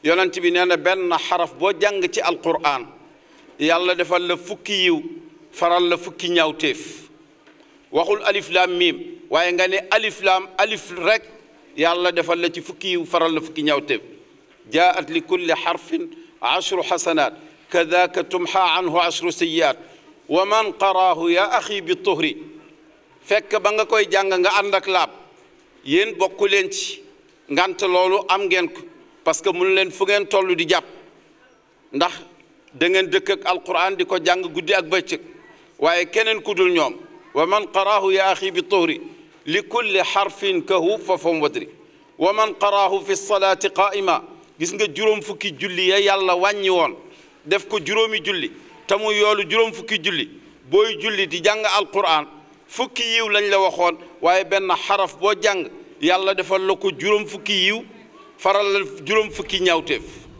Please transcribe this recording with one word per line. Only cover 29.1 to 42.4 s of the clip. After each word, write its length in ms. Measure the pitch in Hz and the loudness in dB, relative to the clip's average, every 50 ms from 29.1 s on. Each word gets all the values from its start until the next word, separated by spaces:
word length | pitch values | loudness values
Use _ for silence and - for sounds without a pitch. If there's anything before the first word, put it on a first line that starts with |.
| _ _ _ | _ _ _
parce 180 | 165 156 - | -2 -2 0
que 80 | - 196 | -2 -2
mënu 240 | 180 175 180 190 190 | 0 2 2 2 4
leen 180 | 190 190 185 | 2 2 0
fu 120 | - - 196 | -2 -4 0
ngeen 200 | 190 208 208 202 | 0 2 0 0
tollu 280 | 202 - 196 190 185 180 | 2 0 0 2 2 0
di 100 | 165 175 | -2 2
jàpp. 180 | 156 180 170 - - - - - - _ _ _ _ _ _ _ _ _ _ _ _ _ _ _ _ - | 2 2 0 0 -4 -20 -20 -20 -20 _ _ _ _ _ _ _ _ _ _ _ _ _ _ _ _ -2
Ndax 200 | 139 170 180 - - - - - _ - _ _ _ _ _ _ | 0 0 0 -2 -8 -18 -20 -20 _ -20 _ _ _ _ _ _
da 140 | 131 160 175 | -2 0 2
ngeen 180 | 185 190 190 170 | 2 2 2 2
dëkk 200 | 151 190 190 - | 0 -2 0 0
ak 140 | 196 190 - | -4 -2 0
Alquran 500 | - 185 175 - - - 160 180 190 196 | -2 -2 -2 -4 -4 0 0 0 0 0
di 100 | 175 180 | -2 -4
ko 120 | 180 196 185 156 | -2 -2 -2 2
jàng 180 | 175 180 185 190 170 151 | 0 0 0 -2 -6 -8
guddi 200 | 165 170 156 202 | -8 -2 0 0
ak 120 | 190 175 | 0 0
bëccëg. 340 | 156 180 185 175 - 170 - - - - - - - - - - _ _ - | 0 -2 -2 -2 -2 -8 -8 -8 -16 -20 -20 -20 -20 -20 -20 -20 _ _ -2
Waaye 260 | - 160 170 175 175 170 | 0 2 2 2 -2 0
keneen 320 | - 214 226 220 220 208 | 0 0 2 2 0 -2
ku 120 | - 208 208 | -4 -6 0
dul 180 | 180 185 180 | 2 2 2
ñoom. 240 | 175 165 151 127 110 - - - - - - - - | 4 2 0 0 -2 -10 -18 -20 -20 -20 -20 -6 -2
"ومن 300 | 143 156 170 202 208 202 - - | -2 0 2 2 0 0 0 0
قراه 400 | 190 196 196 214 202 196 196 190 | 0 2 2 2 2 2 2 2
يا 180 | 190 190 190 | 4 4 2
أخي 200 | 185 - 190 196 | 2 0 -2 -4
بالطهر، 460 | 175 175 175 - 202 185 170 160 147 - 101 - - - - - _ - _ | -4 -4 -2 0 2 2 2 2 -2 -6 -8 -18 -20 -20 -20 -20 _ -16 _
لكل 540 | 147 160 202 202 - - 240 233 214 190 190 175 | -4 -2 -2 -4 -2 -4 -2 -2 0 0 0 0
حرف 420 | - - 196 202 196 196 - 202 | 2 0 0 0 0 -4 -4 -2
كهو 520 | 196 185 175 151 - 185 180 160 180 214 | 0 0 -2 0 0 0 2 2 0 -2
فافهم 440 | 220 - 180 185 175 160 170 170 160 | -2 -2 -4 -4 0 0 -2 0 0
وادري. 260 | 185 196 - 120 101 - - - - - _ _ _ _ _ | 0 -2 -2 -4 -10 -10 -18 -20 -20 -20 _ _ _ _ _
ومن 360 | - 151 185 202 214 | -2 0 0 2 2